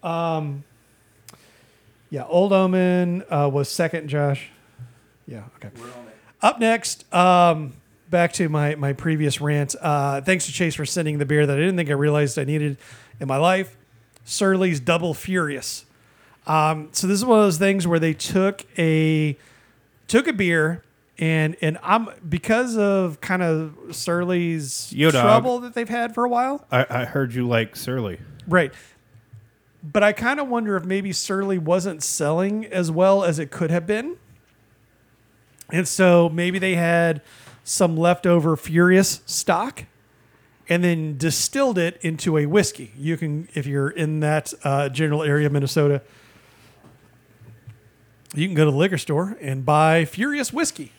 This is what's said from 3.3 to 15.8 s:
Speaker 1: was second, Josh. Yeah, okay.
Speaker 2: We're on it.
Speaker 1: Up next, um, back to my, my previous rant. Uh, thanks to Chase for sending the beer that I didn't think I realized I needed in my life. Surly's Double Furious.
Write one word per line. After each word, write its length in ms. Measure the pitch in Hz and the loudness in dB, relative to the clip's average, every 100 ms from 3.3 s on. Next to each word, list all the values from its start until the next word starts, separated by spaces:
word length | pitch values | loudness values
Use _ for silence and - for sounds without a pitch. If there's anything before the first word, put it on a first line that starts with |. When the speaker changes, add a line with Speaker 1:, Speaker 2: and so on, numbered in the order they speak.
| 156 143 | 0 0
Speaker 1:
was 180 | 139 135 | 0 -2
second, 380 | - 170 170 151 | -2 -2 -2 -4
Josh. 420 | 147 143 139 - _ _ _ 123 _ _ _ - | -2 0 -2 -8 _ _ _ -20 _ _ _ -18
Yeah, 160 | 120 113 _ | -18 -18 _
okay. 120 | 104 113 | -20 -18
Speaker 2:
We're 80 | 120 | -20
on 220 | 123 117 | -20 -20
it. 80 | - _ _ | -20 _ _
Speaker 1:
Up 180 | 233 233 | 0 2
next, 520 | 226 226 - - - | 0 0 -2 -10 -4
um, 600 | 175 180 180 175 156 147 - _ _ _ | 2 6 6 6 4 -4 -14 _ _ _
back 220 | 175 170 | 0 0
to 140 | - 165 | 0 -2
my, 280 | 151 147 151 | 0 0 0
my 180 | 139 | -4
previous 480 | 135 165 156 151 135 | -2 -2 0 -2 -2
rant. 340 | 147 147 143 - | -2 -2 -2 -4
Uh, 400 | 165 147 139 139 | -2 0 -2 -4
thanks 240 | 135 185 - | -2 -2 -2
to 80 | |
Chase 220 | - 175 151 | -4 -4 -4
for 100 | 147 | -6
sending 320 | - 156 147 | -4 -4 -2
the 80 | 143 | 0
beer 200 | 147 147 | 2 2
that 120 | 139 | 2
I 20 | |
didn't 160 | 175 180 | 0 0
think 120 | 151 | -2
I 40 | |
realized 440 | 143 147 147 143 151 | 0 2 2 0 -2
I 40 | 139 | -2
needed 320 | 151 147 135 - - - 110 | -2 -2 -6 -14 -20 -20 -12
in 80 | 135 | -4
my 100 | 135 | 0
life. 380 | 170 190 190 - _ _ _ _ | 2 2 -2 -12 _ _ _ _
Surly's 560 | - - 196 190 185 151 | -12 -2 2 2 2 0
Double 340 | 127 170 170 | 0 0 0
Furious. 720 | 147 - 185 151 139 - - | -6 -4 -2 -2 -6 -10 -12